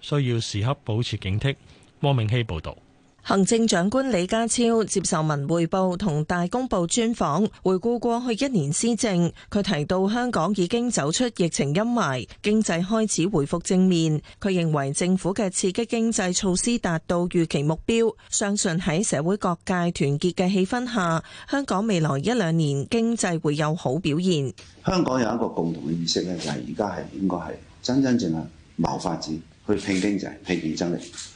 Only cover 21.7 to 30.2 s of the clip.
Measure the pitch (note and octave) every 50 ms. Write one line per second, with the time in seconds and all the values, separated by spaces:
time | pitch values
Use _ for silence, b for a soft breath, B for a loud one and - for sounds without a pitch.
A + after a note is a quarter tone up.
21.7 | F#3+ F#3 A3 A3+ G3 E3+ D#3 C#3+ C#3 C#3 C#3+ G#3 A3+ A#3+ F3+ E3 E3 E3 D#3 C#3+
22.7 | C#3 C#3 C#3 - - A#3 A3+ A#3 A#3 G#3+ - F#3 E3+ D#3 - D3+ D3 D3+ D#3 D3+
23.7 | D#3 F3+ - C3 C3 E3+ - D#3+ C#3+ E3 F3+ F#3+ F3 D3 C3+ B2 - - B B
24.7 | B B - F3 F#3+ F3+ D3 B2+ B2+ C3 A#2 G#2+ A#2 A#2 A2+ F2+ - F#2 E2+ E2+
25.7 | E2 D#2+ B1 D2+ E2+ E2+ E2+ E2 - G2 E2+ F2+ F2+ E2 D#2+ D2+ C#2+ B1+ A#1+ -
26.7 | - - G#2 G2 F2 E2 - - - - F#2+ F#2 F2+ E2+ E2 D2+ - - - -
27.7 | - - - - B2+ C#3 C3+ B2+ B2 A2 G2 E2 D#2+ D#2+ D#2 - - - - -
28.7 | - - E2 - - - - F2+ E2 D#2+ - D#2+ D#2 D#2+ - - - - - -
29.7 | G#2 G2 - G2+ G2 F#2 G2 G#2 G2+ F#2